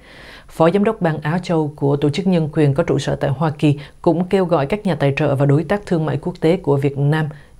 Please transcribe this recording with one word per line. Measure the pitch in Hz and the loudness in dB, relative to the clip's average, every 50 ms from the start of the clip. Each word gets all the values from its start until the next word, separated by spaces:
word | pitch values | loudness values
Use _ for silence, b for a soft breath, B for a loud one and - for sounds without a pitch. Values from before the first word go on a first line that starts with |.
| B B B B B B B B B B | B B B B B B B B B B
Phó | - - 160 170 | -2 2 2 4
giám | 170 202 202 | 4 2 2
đốc | 226 220 - | 0 0 0
Ban | 170 165 156 156 | -2 -2 -2 -2
Á | 151 151 160 180 180 | -4 -4 -4 -4 -2
Châu | - 180 160 156 147 147 | -2 -2 0 -2 -2 -4
của | - 151 139 143 | -2 -2 0 0
Tổ | 143 151 147 | 2 0 0
chức | 147 - 180 | 0 0 0
Nhân | 190 185 170 156 147 - | 2 2 2 0 0 0
quyền | 165 147 143 135 | 2 2 2 2
có | 139 170 | 2 0
trụ | - 135 139 | 0 0 -2
sở | - - 143 | 0 -2 -4
tại | 139 143 143 | -2 -2 -2
Hoa | 139 - 165 156 | -2 0 -2 -2
Kỳ | 147 - - 151 139 143 B B B B - | -2 0 2 2 2 0 B B B B 0
cũng | 175 160 165 180 | 0 2 0 0
kêu | 180 - 190 190 | 0 0 0 0
gọi | 175 175 156 139 | 2 0 0 0
các | 143 214 208 - | 0 -2 -2 -2
nhà | 190 160 | -2 -2
tài | 143 143 139 139 | 0 0 0 0
trợ | 139 151 143 131 | 0 0 0 2
và | 131 143 | 2 2
đối | 143 139 151 170 | 2 2 2 2
tác | - 202 202 202 | 0 -2 -4 -2
thương | - 185 165 156 | -2 -2 -2 0
mại | 151 131 | -2 -4
quốc | 139 - 185 180 - | -4 -4 -6 -6 -2
tế | - 160 175 | 0 0 0
của | 185 165 143 139 | 0 0 0 0
Việt | 139 135 143 139 131 | 0 0 -2 -2 0
Nam | 143 143 151 156 156 147 B B B B B B | 0 0 2 0 -2 -4 B B B B B B